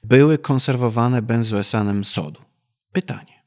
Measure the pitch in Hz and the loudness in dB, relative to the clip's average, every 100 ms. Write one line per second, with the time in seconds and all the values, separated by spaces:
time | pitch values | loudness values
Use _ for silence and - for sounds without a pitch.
0 | 110 127 147 151 - 131 - 123 123 113 | 4 6 6 4 0 0 0 0 0 0
1 | 120 123 110 117 110 104 98 113 104 101 | 0 0 -2 -2 -2 -2 -2 -2 -2 -2
2 | 98 - 76 - _ _ _ _ _ 190 | -2 -6 -8 -16 _ _ _ _ _ -8
3 | - - - _ | -6 -14 -14 _